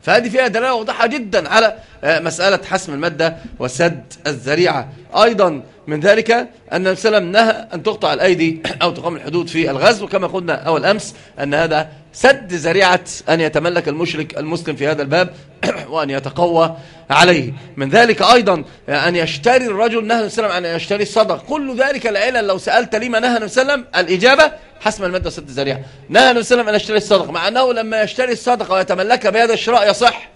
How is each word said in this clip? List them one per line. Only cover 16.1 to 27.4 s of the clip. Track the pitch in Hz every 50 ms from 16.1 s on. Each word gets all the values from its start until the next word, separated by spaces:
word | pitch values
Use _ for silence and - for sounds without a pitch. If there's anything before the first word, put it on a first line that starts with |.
| 139 139 135 139 - - 175 175 170 165 165 160 165 - - - - - - _
عليه. | 139 147 170 180 180 156 127 117 131 - - - - -
من | 139 135
ذلك | 143 220 240 233 214 -
أيضا | 202 185 233 254 226 202 185 160 139 - - - _ -
أن | 139 143 135 170 175
يشتري | 175 160 160 160 143 143 226 254 254 254
الرجل، | 240 202 190 220 233 214 233 220
نهى | 208 233 233
النبي | 220 202
صلى | - 226 220
الله | 208 180
عليه | 180 180
وسلم |
عن |
أن | 170 165
يشتري | 165 165 - 202 202 208
الصدق. | 202 - 220 214 190 175 139 -
كل | - 269 311 285 269 254 226
ذلك | 262 277 285 269 220 233
العلل، | 208 196 202 247 254 240 214 196
لو | 190 185
سألت | - - 175 226 247 - -
لما | 214 226 254 233 220
نهى | 226 247 240 233
النبي | 220 233
صلى | - 254
الله | 262 269 285
عليه | 277 240
وسلم، | - - 180 180
الإجابة | 160 185 185 190 247 269 277 311 294 - - - - - -
حسم | - 208 208 - 202
المادة | 180 180 185 180 170
وسد | 160 - 151 143
الذريعة. | 131 127 139 139 131 127 135 - - - - -
نهى | 151 208 254 262
النبي | 247 240 220
صلى | - 247 240
الله | 233
عليه |
وسلم | 214
أن | 214
يشتري | 208 - - 214 214
الصدقة، | 208 202 208 190 165 -
مع | - 170